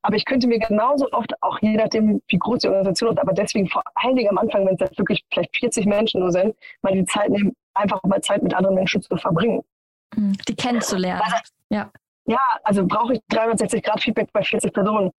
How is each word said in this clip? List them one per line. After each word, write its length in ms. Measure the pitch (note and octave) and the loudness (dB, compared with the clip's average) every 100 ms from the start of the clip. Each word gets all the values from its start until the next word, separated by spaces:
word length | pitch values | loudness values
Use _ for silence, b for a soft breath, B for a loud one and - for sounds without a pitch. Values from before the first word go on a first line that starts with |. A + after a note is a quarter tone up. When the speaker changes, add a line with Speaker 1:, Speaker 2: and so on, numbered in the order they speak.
Speaker 1:
Aber 120 | G#3 | 0
ich 100 | G#3 | -2
könnte 220 | - C4 A#3+ | 0 0 2
mir 140 | A3+ | 0
genauso 500 | A3 G#3 A#3+ C#4+ C4+ | 0 2 2 2 0
oft, 220 | - A3 - | -2 -6 -6
auch 160 | E3+ - | -6 0
je 160 | G#3+ G#3+ | 0 2
nachdem, 460 | A3 A3 G#3+ G3+ - | 2 2 2 2 0
wie 100 | F#3 | 0
groß 220 | - A#3+ | 0 0
die 80 | F#3 | 2
Organisation 420 | G3 G3 F3+ A3+ | 2 0 0 0
ist, 80 | F3 | 0
aber 140 | E3 | 0
deswegen 360 | F3+ G#3+ G#3+ F#3 | 0 0 -2 0
vor 140 | - - - | -2 -4 -4
allen 180 | B3 | 0
Dingen 160 | B3+ G#3 | 2 2
am 80 | F#3 | 0
Anfang, 260 | A3 G#3 | 2 2
wenn's 160 | G3 F#3+ | 2 2
jetzt 160 | F#3+ - | -2 -2
wirklich 280 | G3+ F#3+ _ | -2 -2 _
vielleicht 240 | G3 E3+ - | -4 -4 -2
vierzig 300 | A#3+ A#3 G3 | -2 0 2
Menschen 340 | G3+ A3 - | 2 0 0
nur 100 | F#3 | 0
sind, 240 | F3+ G3+ - B B | 2 0 -2 B B
mal 100 | G3 | 0
die 120 | F#3+ | 0
Zeit 260 | F3+ G#3+ G#3 | 0 0 0
nehmen, 220 | G3+ G3+ - _ | 2 0 -2 _
einfach 260 | F#3+ G#3 G3 | -2 0 0
mal 160 | F#3 G3 | 0 0
Zeit 240 | - G3+ | 0 0
mit 100 | F#3 | 0
anderen 220 | F3+ F#3+ F#3+ | 2 2 2
Menschen 260 | F#3+ G3+ | 0 -2
zu 140 | - F3 | -4 -4
verbringen. 460 | G3+ E3 A3+ G3 - _ _ _ _ | -2 0 0 -2 -8 _ _ _ _
Speaker 2:
Mhm, 200 | - G3+ G3 - | -4 -2 -2 -6
die 80 | |
kennenzulernen. 680 | - B3+ A#3+ - F#3+ F3+ F3+ | -4 -2 0 0 -2 -2 -2
Speaker 1:
Also, 120 | G#3+ A3+ - _ _ | -2 -2 -6 _ _
Speaker 2:
Ja. 200 | G#3 - - _ _ - | -4 -4 -14 _ _ -2
Speaker 1:
ja, 120 | A#3 C4+ A3 | 0 2 0
also 240 | G#3+ G3+ F3+ | 0 2 2
brauche 280 | G#3 A#3+ | 0 0
ich 60 | B3+ _ | -2 _
dreihundertsechzig 540 | A3 A3+ A3 G#3 A3 | 0 0 0 0 -2
Grad 180 | - G#3+ | -2 -2
Feedback 280 | - A3+ G#3+ | -2 -2 -2
bei 100 | G#3 | -2
vierzig 300 | F#3+ - G#3+ | -2 -2 -2
Personen? 380 | - G3 G#3+ F#3+ | 0 0 0 -2